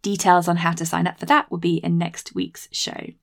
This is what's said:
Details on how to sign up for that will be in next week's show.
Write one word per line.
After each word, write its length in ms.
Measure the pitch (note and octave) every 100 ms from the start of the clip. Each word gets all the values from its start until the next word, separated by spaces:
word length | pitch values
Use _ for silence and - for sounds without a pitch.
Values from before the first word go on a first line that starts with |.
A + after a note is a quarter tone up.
Details 460 | G3+ G3+ G3 F3+ F3
on 100 | E3+
how 160 | E3+
to 120 | E3 E3
sign 220 | E3+ F3
up 100 | -
for 80 | F3
that 240 | D4 -
will 80 | F3
be 200 | E3+ E3
in 200 | E3 E3+
next 380 | E3+ - - F#3
week's 320 | F#3 - -
show. 420 | - - - - -